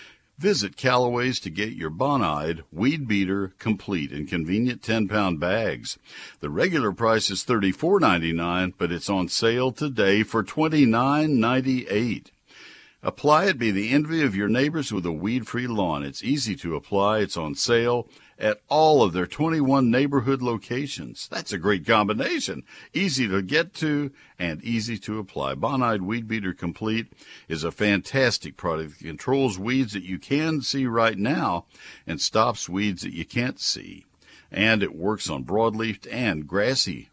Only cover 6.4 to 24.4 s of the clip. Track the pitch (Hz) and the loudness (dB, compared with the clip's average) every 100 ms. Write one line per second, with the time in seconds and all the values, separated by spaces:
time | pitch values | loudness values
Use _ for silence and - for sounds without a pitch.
6.4 | 73 80 180 160 110 87 113 113 - 95 | -4 0 0 2 0 0 2 2 0 -4
7.4 | - 117 95 92 165 196 135 87 82 82 | 0 2 2 2 2 4 4 4 2 0
8.4 | 85 90 90 - 85 85 - 95 87 - | 0 0 -2 -2 -4 -2 -2 -2 0 0
9.4 | 113 123 127 120 147 117 98 101 110 117 | 2 2 0 -2 -4 2 4 4 2 0
10.4 | 104 - 156 156 123 117 131 147 156 131 | -2 0 2 6 6 6 2 2 4 4
11.4 | 117 127 131 127 - 104 120 92 - _ | 4 2 2 -2 0 0 0 -4 -8 _
12.4 | _ - - - - _ - - 143 151 | _ -20 -20 -20 -20 _ -6 0 4 4
13.4 | 196 139 117 98 110 143 151 160 139 95 | 4 2 2 2 2 2 2 0 0 2
14.4 | 104 117 147 160 - 104 85 80 98 123 | 2 2 2 0 -2 -2 -2 -2 -2 -2
15.4 | 113 117 123 107 90 73 71 - 107 143 | -4 -6 -2 0 0 -2 -6 -6 -2 -2
16.4 | 110 92 85 76 - 101 101 107 101 - | -2 -4 -4 -6 -2 2 2 2 0 -2
17.4 | 78 69 - 117 120 120 117 - - - | -6 -4 2 2 2 0 -4 -18 -20 -4
18.4 | 107 107 - 151 156 147 104 87 90 - | -2 -2 0 4 6 6 6 2 -2 -2
19.4 | 160 160 131 135 123 123 143 139 117 131 | 0 2 2 4 4 4 4 2 0 0
20.4 | 123 113 - 127 143 - 65 - - - | -2 -4 -4 -6 -6 -10 -12 -14 -10 -10
21.4 | - 95 95 98 76 113 101 107 165 339 | -6 -2 2 2 4 4 4 0 -2 -2
22.4 | - 76 - - - 165 196 131 117 95 | -4 -8 -12 -20 -8 -2 -2 0 0 0
23.4 | 92 151 175 - 156 147 139 - - - | 0 0 -2 -4 -2 -2 -4 -10 -20 -8